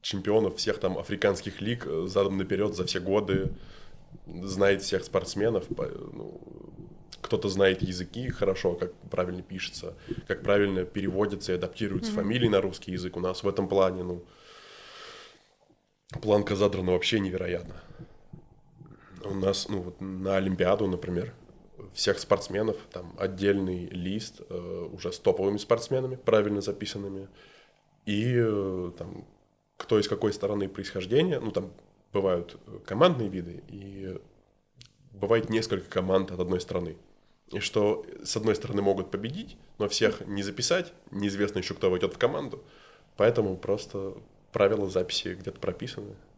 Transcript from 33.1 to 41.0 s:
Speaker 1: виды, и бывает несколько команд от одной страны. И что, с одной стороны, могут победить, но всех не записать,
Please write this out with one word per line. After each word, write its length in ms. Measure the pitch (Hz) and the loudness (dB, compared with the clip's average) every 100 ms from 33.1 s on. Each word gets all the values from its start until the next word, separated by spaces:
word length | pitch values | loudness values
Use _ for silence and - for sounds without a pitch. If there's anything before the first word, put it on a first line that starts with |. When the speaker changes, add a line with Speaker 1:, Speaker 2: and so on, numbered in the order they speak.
| 139 107 | 6 -2
Speaker 1:
виды, 340 | 92 85 92 - | -4 -8 -12 -14
и 480 | 98 98 98 95 92 - _ _ _ _ _ - _ _ | -14 -14 -12 -10 -10 -14 _ _ _ _ _ -20 _ _
бывает 360 | 101 101 113 107 | -6 4 4 4
несколько 400 | 113 110 98 - | 0 2 -2 0
команд 420 | - 92 95 92 | -2 4 4 4
от 80 | 90 | -2
одной 200 | 87 90 | 0 0
страны. 360 | - 90 87 78 - _ _ _ _ | 0 -4 -4 -10 -18 _ _ _ _
И 80 | - | -4
что, 460 | - 120 104 - - - | 0 2 4 2 -4 -12
с 120 | - 110 | -4 0
одной 200 | 110 101 | 2 0
стороны, 260 | - 101 | 0 0
могут 300 | 98 98 95 | 2 2 0
победить, 460 | 98 110 160 226 - - - | -4 -4 -6 -10 -16 -20 -4
но 100 | 104 | -2
всех 340 | - 107 - 95 | 4 2 2 -6
не 160 | 101 | -4
записать, 500 | 98 101 - 180 175 - | -4 -2 0 2 0 -10